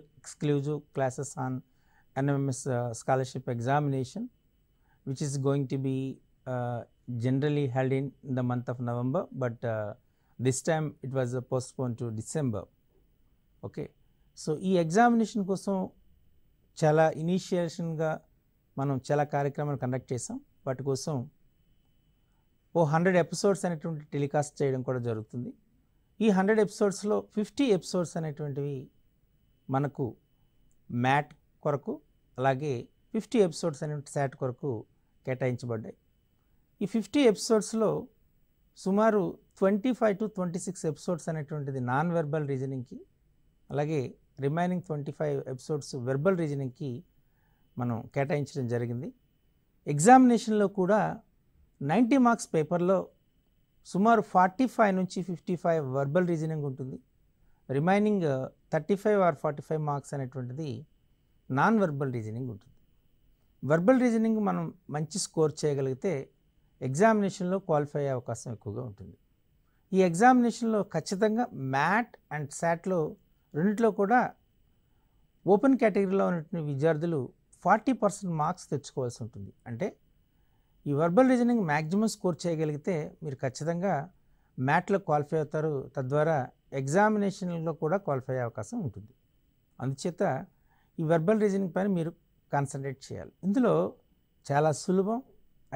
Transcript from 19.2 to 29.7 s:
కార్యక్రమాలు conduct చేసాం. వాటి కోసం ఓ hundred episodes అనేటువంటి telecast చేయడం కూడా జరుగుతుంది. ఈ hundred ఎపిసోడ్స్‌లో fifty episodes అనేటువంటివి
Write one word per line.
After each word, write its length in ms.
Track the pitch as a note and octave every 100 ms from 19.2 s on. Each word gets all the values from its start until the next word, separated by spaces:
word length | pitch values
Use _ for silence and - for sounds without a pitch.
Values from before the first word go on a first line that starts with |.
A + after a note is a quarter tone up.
| D3
కార్యక్రమాలు 460 | C#3+ C#3+ C#3 D3 C3+
conduct 260 | B2+ C3 -
చేసాం. 240 | B2 - C4 - _ -
వాటి 160 | B2+ C3+
కోసం 280 | C3 - C#3 C3+ _ _ _ _ _ _ _ _ _ _ _ _ _ _ E3
ఓ 20 | D#3
hundred 260 | D#3+ F3 F3+
episodes 420 | D#3+ E3 G3+ G3 F3+
అనేటువంటి 380 | E3 E3+ D#3 D3+
telecast 400 | C#3+ C#3+ D3+ C#3+ -
చేయడం 200 | C#3+ C3 B2+
కూడా 120 | B2+ A#2+
జరుగుతుంది. 440 | A2 G#2+ B2 B2 - _ _ _ _ _ _
ఈ 60 | A3 F#3+
hundred 240 | G3 A3
ఎపిసోడ్స్‌లో 520 | G#3 - G#3 - G#3 G#3 G3+ -
fifty 300 | G#3 - C#4 F#3
episodes 380 | - F#3 E3 F3
అనేటువంటివి 540 | D#3 C#3+ D3 C#3 C#3+ C3+ - _ _ _ _ _ _ _ -